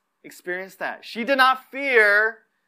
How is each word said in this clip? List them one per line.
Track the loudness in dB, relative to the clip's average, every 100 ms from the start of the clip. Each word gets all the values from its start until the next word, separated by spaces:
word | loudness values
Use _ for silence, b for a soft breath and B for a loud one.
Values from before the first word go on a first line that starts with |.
| _ _
experienced | -20 -16 -10 -10 -10 -10
that. | -10 -10
She | -12 -8
did | -2 2
not | 2 0 -6
fear | -8 0 2 4 4 0 -4 _ _